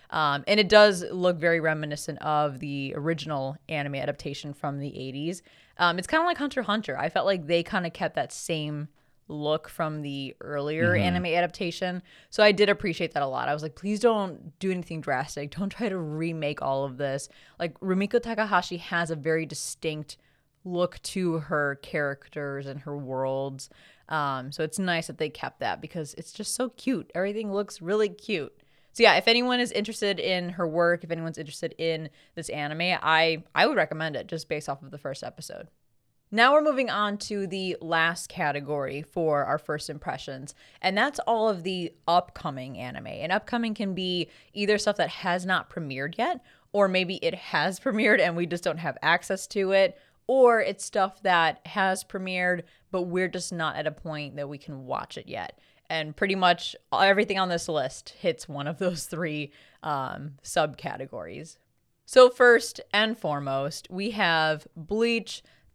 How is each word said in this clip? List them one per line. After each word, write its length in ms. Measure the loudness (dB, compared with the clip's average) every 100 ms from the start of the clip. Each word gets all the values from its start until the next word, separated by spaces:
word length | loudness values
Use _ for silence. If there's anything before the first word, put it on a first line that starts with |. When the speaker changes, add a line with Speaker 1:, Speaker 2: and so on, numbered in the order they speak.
| -8
Speaker 1:
Um, 340 | -2 0 0 2
and 120 | 2
it 80 | 8
does 340 | 10 10 6 -4
look 260 | 0 2 2
very 220 | 2 2
reminiscent 580 | 2 -2 -4 -8 -8 -6
of 400 | -2 0 0 -2
the 340 | -8 -6 -6 -4
original 600 | -4 -4 -4 -6 -6 -8 -8
anime 260 | -6 -4 -4
adaptation 580 | -4 -6 -8 -10 -12
from 260 | -8 -6 -6
the 180 | -8 -8
eighties. 440 | -10 -6 -6 -6 -12 _ _ 2
Um, 220 | 2 2
it's 80 | 0
kinda 180 | 2 2
like 120 | 0
Hunter 240 | -2 -2
x 40 | -2
Hunter. 300 | -2 -2 -4
I 120 | -2
felt 180 | 0 2
like 180 | 0 2
they 160 | 0
kinda 300 | 2 -2 -4
kept 240 | -4 -4 -2
that 160 | -4
same 560 | -6 -4 -4 -4 -6 -8 _ _ _ -12
look 420 | -4 -2 -2 -4
from 320 | -6 -4 -4
the 340 | -8 -8 -10 -12
earlier 520 | -8 -4 -4 2 2
Speaker 2:
Mm-hmm. 100 | 4
Speaker 1:
anime 220 | 2 0 0
adaptation. 760 | 2 2 0 -6 -4 -4 -6 -12 -20 -6
So 120 | 6
I 80 | 6
did 160 | 8 4
appreciate 460 | 4 0 -4 -2
that 80 | -2
a 40 | -2
lot. 200 | -2 -2
I 60 |
was 80 | -2
like, 140 | -4 -8
"Please 240 | -4 2
don't 580 | 4 4 -2 -6 -16 -8
do 140 | -4
anything 300 | -4 -6 -8
drastic. 500 | -2 -2 -2 -6 -8
Don't 180 | -6 -6
try 180 | -4 -4
to 100 | -4
remake 640 | -6 -4 -4 -4 -4 -4
all 200 | -2 -2
of 140 | -2 -4
this." 320 | -4 -4 -8 -18 -18 -8
Like, 200 | -8 -4
Rumiko 400 | -2 0 2 0
Takahashi 560 | 0 -4 0 0 0 -8
has 340 | -4 -4 -2
a 40 | -4
very 300 | -2 -2 -2
distinct 720 | -8 -12 -6 -6 -6 -10 -16 _ _ _ _
look 380 | -6 -2 -2 -4
to 380 | -8 -4 -2 -2
her 400 | -2 -2 -2 -4
characters 840 | -6 -4 -4 -6 -12 -10 -8 -8 -10
and 120 | -10
her 140 | -10 -10
worlds. 720 | -6 -4 -2 -2 -4 -8 -16 -20 -20 _ -6
Um, 420 | -2 -2 -4 -6
so 120 | -4
it's 140 | -4 -2
nice 280 | -2 -2 -4
that 100 | -6
they 120 | -6
kept 300 | -4 -8 -4
that 200 | -4 -4
because 320 | -8 -8 -10 -12
it's 160 | -16
just 200 | -12 -6 -4
so 140 | -4
cute. 420 | -6 -4 -4 -4 -4
Everything 360 | -4 -4 -4
looks 300 | -4 -4 -6
really 280 | -2 0 0
cute. 440 | -2 -6 -6 -6 _ _ _ _
So 100 | 6
yeah, 120 | 8 8
if 120 | 6
anyone 320 | 4 4 2
is 100 | 0
interested 480 | 0 -4 -2 -2 0
in 300 | 0 -2 -2
her 180 | -2 0
work, 360 | 4 4 4
if 80 | -2
anyone's 260 | -6 -6 -8
interested 360 | -10 -8 -8 -2
in 320 | -2 -2 -4 _ _ -12
this 140 | -8
anime, 320 | -6 -4 -2 0 0
I, 420 | 4 6 6 2 0 4
I 100 | 4
would 120 | 6
recommend 380 | 2 0 -4 -4
it 100 | -6
just 220 | -8 -6
based 180 | -6 -4
off 160 | -8
of 80 | -10
the 60 | -10
first 260 | -8 -8
episode. 460 | -10 -12 -14 -14 -16 _ _ _ _ _ -4
Now 200 | 4 8
we're 80 | 8
moving 280 | 6 2 0
on 280 | 0 0 -2
to 280 | -4 -4 -4
the 300 | -4 -4 -4
last 460 | 0 2 2 0 -8
category 720 | -4 -2 -2 -4 -4 -4 -6
for 420 | -8 -2 2 2 2
our 120 | -2
first 320 | -2 -6 -6
impressions, 640 | -10 -8 -8 -8 -12 -12 -18 -20 -4
and 160 | 0 2
that's 220 | 0 0
all 300 | 0 2 2
of 140 | 0
the 300 | -2 -4 -6 -6 2
upcoming 720 | 2 2 -6 -8 -8 -10 -10
anime. 300 | -10 -10 -10
And 240 | -8 -2
upcoming 400 | -2 0 -2 -2
can 200 | -2 -4
be 360 | -2 -2 -2 -4 -10 _
either 240 | -4 2 2
stuff 180 | 2 0
that 120 | -2
has 360 | -2 -2 -2 0
not 240 | -2 -2
premiered 480 | -8 -8 -6 -6 -2
yet, 240 | -2 -2 _ _ _
or 140 | 2 4
maybe 280 | 4 0 -2
it 200 | -2 -4
has 440 | -2 0 0 -2
<laughs> 20 |
premiered 380 | -2 2 4 4
and 140 | 4 2
we 80 | -2
just 180 | -2
don't 140 | -4 -4
have 200 | -4 -2
access 440 | 2 2 0 -6 -4
to 240 | -2 2
it, 260 | 4 4 0 _ _ 0
or 340 | 6 8 6
it's 240 | 2 -4 -4
stuff 360 | 0 0 0
that 360 | 2 4 4 0 -6
has 380 | 0 0 0 -4
premiered, 580 | -8 -6 -2 0 0 -4 _ _
but 120 | -4
we're 240 | -2 0 -2
just 240 | -4 -6
not 240 | -4 -4 -2
at 120 | -4
a 40 |
point 440 | -6 -8 -8 -8 -8
that 100 | -8
we 80 | -10
can 280 | -12 -12 -6
watch 320 | -6 -6 -12
it 100 | -10
yet. 320 | -10 -10 -14 _ _ -6
And 260 | -4 -4 -2
pretty 200 | 0 4
much 380 | 4 4 0 -12 -2
everything 440 | 4 6 6 2 0
on 100 | 0
this 180 | -2 -2
list 440 | -2 -2 -6 -18 -4
hits 280 | -2 -2 -6
one 200 | -8 -6
of 100 | -2
those 260 | -2 -2 -6
three, 440 | -6 -4 -4 -8 -12 -20 _
um, 520 | -4 -4 -4 -6 -12 -14
subcategories. 1160 | -4 0 0 -2 -10 -8 -10 -12 -12 -12 -16 -20 _ _ _ _ 4
So 240 | 10 10
first 500 | 10 8 8 4 -10 -2
and 240 | 2 2 0
foremost, 720 | -2 -2 -2 -2 -2 -6 -10
we 200 | -6 -4
have 540 | 0 2 4 2 0 -6 -14
Bleach 640 | -4 0 2 0 -4 -14 _ _ _